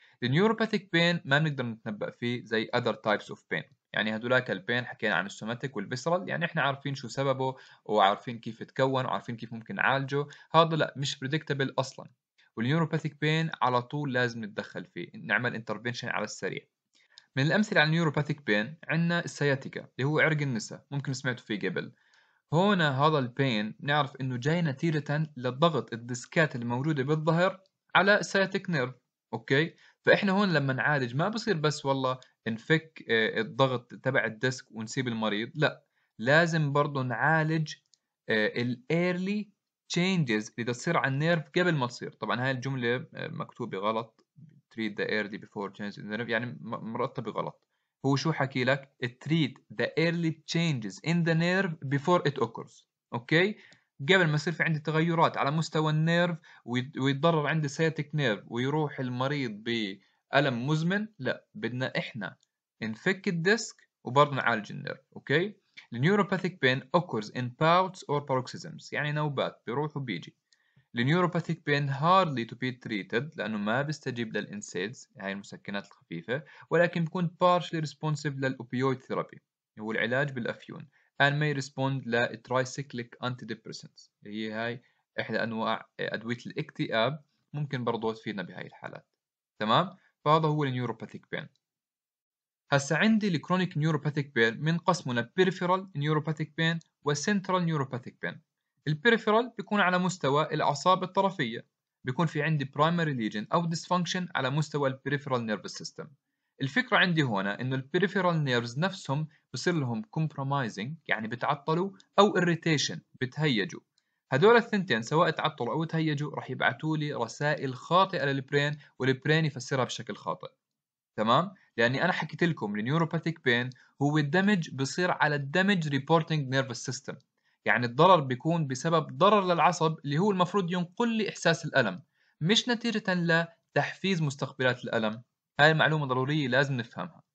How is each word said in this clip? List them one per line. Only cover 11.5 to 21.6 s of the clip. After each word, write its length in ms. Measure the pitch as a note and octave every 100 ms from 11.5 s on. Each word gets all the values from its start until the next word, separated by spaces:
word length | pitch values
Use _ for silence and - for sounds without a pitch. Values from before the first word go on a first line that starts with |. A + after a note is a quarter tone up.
| C#3 C3 -
أصلًا. 280 | B2+ - - _ _ _ _ -
والنيوروباثيك 600 | A#2+ E3 D#3+ D#3+ D#3 -
بين 300 | D3+ D#3 E3 -
على 200 | B2 B2
طول 320 | A#2+ D3 C#3+
لازم 300 | B2 B2 A#2
نتدخل 420 | G#2 G#2+ - - F2+
فيه، 240 | F2+ -
نعمل 420 | A2+ A2+ G#2+ A#2+ A2
انترفنشن 520 | A2 G#2 A#2+ A#2+ A#2+
على 160 | F2+
السريع. 380 | G#2 - F#2 F#2+ - _ _ _ _ - - C3
من 80 |
الأمثلة 380 | D3 G3+ G#3+ F3+
على 60 | D3+
النيوروباثيك 540 | E3 D#3+ D3 D3 D3
بين 360 | - G#2 A#2 D#3+ -
عندنا 380 | D#3 E3+ F3 D#3
السياتيكا 540 | - C#3+ C3+ - -
اللي 300 | - - C3+
هو 100 | D#3
عرق 220 | D3 D#3
النسا، 400 | C#3 A2+ - - -
ممكن 220 | C#3 C3+
سمعتوا 320 | B2+ C3 A#2 -
فيه 240 | G#2